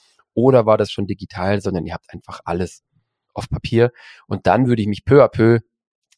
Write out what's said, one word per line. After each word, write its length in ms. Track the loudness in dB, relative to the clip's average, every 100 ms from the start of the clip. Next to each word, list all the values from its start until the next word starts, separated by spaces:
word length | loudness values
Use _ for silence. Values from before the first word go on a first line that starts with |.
| _ _ _ 0
oder 320 | 2 4 4
war 100 | 0
das 140 | 0
schon 160 | -4 -8
digital?", 540 | -8 -12 -8 -4 -4
sondern 260 | -4 -6 -8
ihr 60 |
habt 200 | -12 -16
einfach 280 | -20 -20 -18 -10
alles 380 | -6 -6 -10 _ _ _ _ _
auf 160 | -12 -10
Papier. 420 | -10 -4 0 0 -2 -20 -20 _
Und 180 | -4 0
dann 220 | 2 2
würde 160 | 0
ich 40 | -2
mich 160 | -6
peu 200 | 2 4
à 60 | 4
peu 320 | 2 2 2 -2 _ _ _ _